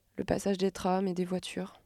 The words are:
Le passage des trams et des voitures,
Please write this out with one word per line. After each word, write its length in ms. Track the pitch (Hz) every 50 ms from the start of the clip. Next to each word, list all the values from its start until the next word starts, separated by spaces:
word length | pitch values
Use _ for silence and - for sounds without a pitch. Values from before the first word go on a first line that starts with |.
| _ _ _
Le 80 | - -
passage 340 | - - 196 - 196 202 180
des 140 | 190 196 -
trams 340 | - - 185 180 190 196
et 80 | 190 180
des 100 | 175 185
voitures, 560 | 180 185 180 - - - 180 185 190 - - -